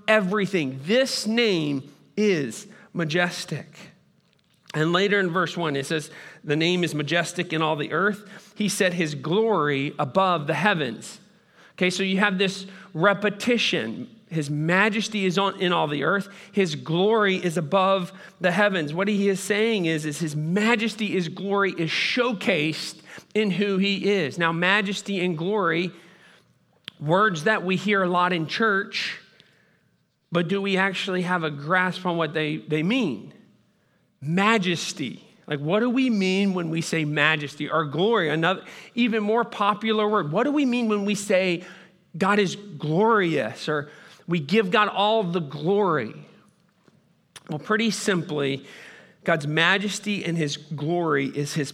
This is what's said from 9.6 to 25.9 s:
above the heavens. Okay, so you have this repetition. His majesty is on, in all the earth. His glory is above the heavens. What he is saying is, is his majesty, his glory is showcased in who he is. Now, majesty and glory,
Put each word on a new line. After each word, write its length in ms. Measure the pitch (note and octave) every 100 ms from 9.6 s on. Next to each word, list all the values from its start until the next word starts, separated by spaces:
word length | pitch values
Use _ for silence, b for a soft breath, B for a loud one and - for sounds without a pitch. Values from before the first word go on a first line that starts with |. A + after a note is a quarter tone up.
| D3 C#3 C#3+ -
above 500 | D3 F#3+ F#3+ E3+ D3
the 60 |
heavens. 680 | D#3 G3+ F#3 C3+ A#2 A#2+ - - _ b b b
Okay, 160 | b F3+
so 140 | F3+
you 160 | F#3+ F#3+
have 180 | G#3 F#3+
this 280 | G3 F#3+ - B B
repetition. 1160 | D#3 F#3+ G3 G#3 G3+ - A#3+ - E3 A2 A2 B2 - -
His 200 | D#3+ C#3
majesty 760 | D3 D#3 F3+ G#3+ G#3+ G3 G#3 F#3+
is 120 | F3+
on, 220 | G3 F#3+
in 100 | F3+
all 160 | E3+ D#3
the 160 | D3
earth. 240 | C#3+ G3 F#3+ B B
His 240 | - F#3 D3
glory 600 | B2 E3 G3+ A3+ G#3 F#3+
is 200 | F3+ D#3+
above 540 | D3+ G3 F#3+ G3 F3+ - B B
the 100 | F3+
heavens. 420 | E3+ G#3 F#3+ D3
What 140 | D#3+ G3+
he 220 | G3+ G3+
is 100 | F#3
saying 460 | - G#3 A3 A3 E3
is, 200 | D#3+ D3+
is 140 | D3
his 160 | D#3+ D3
majesty, 720 | D#3 F#3 G#3+ A#3 A3+ - G#3+
his 220 | F#3 E3
glory 440 | F3 F#3+ G3 G3 -
is 120 | D#3+
showcased 1120 | - - - B3 G3+ - F3+ D3+ D3+ - - - B B
in 180 | G#3 G#3+
who 260 | F3 G#3 F#3+
he 340 | G3 G3 G3
is. 260 | G3+ C#3+ B2
Now, 140 | E3+
majesty 720 | E3 F3+ G3+ G3+ G3 - G3
and 140 | F3+ D#3
glory, 540 | E3+ G#3+ F3 D#3+ F3+